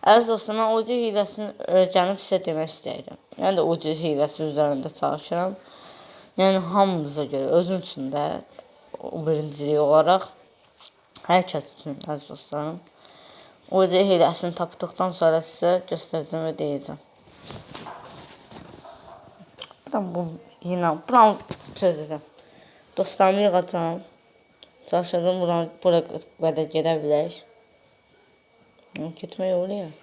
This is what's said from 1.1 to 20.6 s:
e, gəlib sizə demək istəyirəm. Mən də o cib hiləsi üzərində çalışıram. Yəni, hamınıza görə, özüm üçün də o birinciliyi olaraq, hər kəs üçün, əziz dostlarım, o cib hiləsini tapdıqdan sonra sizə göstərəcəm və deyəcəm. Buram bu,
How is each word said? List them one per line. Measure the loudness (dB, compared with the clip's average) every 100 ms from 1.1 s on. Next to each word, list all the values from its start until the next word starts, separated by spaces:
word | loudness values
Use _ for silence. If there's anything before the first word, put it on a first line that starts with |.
| 0 -2 -4 -10 -10
e, | 2 4 4
gəlib | 2 2 -2
sizə | -2 -2
demək | -2 -4 -4
istəyirəm. | -8 -12 -12 -14 -20 _ -2
Mən | 0 2
də | 2
o | 0
cib | -2 -2
hiləsi | -2 0 -2 -2 -4
üzərində | 0 0 0 -6
çalışıram. | -4 -4 -4 -4 -4 -4 -6 -16 -20 -20 -20 -20 -20 -14 2
Yəni, | 4 4 0
hamınıza | 2 4 2 -4 -4 -4
görə, | -2 2 2
özüm | 2 -4
üçün | -6 -10 -6
də | -4 -2 -4 -10 -20 -20 _ _
o | -14 -10 -6 -2
birinciliyi | -2 -4 -6 0 2
olaraq, | 6 6 6 4 2 -18 _ _ _ _ -20 _ _ -20 2
hər | 2 2
kəs | -8 -10
üçün, | -16 -12 -12 -8
əziz | -10 -10
dostlarım, | -18 -10 -8 -6 -10 -18 _ -20 -20 -20 -20 -20 _ -2
o | 2 4
cib | 4 4
hiləsini | 6 4 2 -6 -4
tapdıqdan | -8 -6 -12 -4 -4 2
sonra | 2 2
sizə | -2 -2 0 0 -2
göstərəcəm | -8 -6 -8 -6 -6 -6
və | -4
deyəcəm. | -4 -6 -8 -16 _ _ _ -20 -18 -16 -16 -18 -16 -18 -18 -20 -20 -20 -20 -20 -20 -20 -20 -20 -20 -20 -20 _ -20 -20 -20 -20 -6
Buram | -6 -4
bu, | -6 -6 -10 -20 _